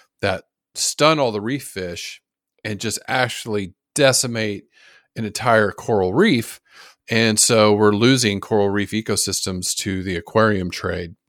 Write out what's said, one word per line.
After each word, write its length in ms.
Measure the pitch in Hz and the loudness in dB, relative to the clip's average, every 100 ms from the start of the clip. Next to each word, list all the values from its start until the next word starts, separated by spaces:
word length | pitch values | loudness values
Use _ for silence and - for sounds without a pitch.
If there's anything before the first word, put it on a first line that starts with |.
| _ _ | _ _
that 240 | 98 95 - _ _ | -6 -6 -10 _ _
stun 440 | - - - 151 156 | -8 -6 2 2 2
all 140 | 127 | 0
the 80 | 104 | -2
reef 240 | 107 139 | -6 -8
fish 560 | - 98 90 87 - - _ _ _ _ | -8 -10 -10 -10 -14 -16 _ _ _ _
and 160 | 107 101 | -10 -6
just 180 | 110 - - | -6 -6 -4
actually 680 | 127 123 - 120 104 92 _ _ | -2 -2 -4 -6 -6 -6 _ _
decimate 720 | - 139 120 123 117 107 101 _ _ _ _ _ - | 2 2 2 -2 -4 -4 -6 _ _ _ _ _ -10
an 80 | |
entire 460 | 110 - 123 110 101 | -8 -4 2 4 4
coral 420 | - - 107 92 | -2 -2 0 2
reef. 460 | 120 220 123 - - _ - - _ - | 2 4 2 -2 -14 _ -20 -20 _ -4
And 300 | 117 113 107 | 0 2 2
so 340 | - 113 107 | 4 6 6
we're 200 | 104 107 | 6 4
losing 480 | 104 120 131 113 98 | 6 4 4 2 -2
coral 280 | - 107 101 | -2 0 2
reef 220 | 101 98 | 0 -2
ecosystems 840 | 107 110 101 - 95 - 92 90 - | -4 -2 -2 -2 -4 -4 -6 -6 -6
to 260 | 104 95 | -4 -4
the 140 | 92 85 | -4 -6
aquarium 540 | - 110 110 101 90 | -2 2 2 2 -4
trade. 440 | - 90 90 85 - | -6 -6 -6 -10 -16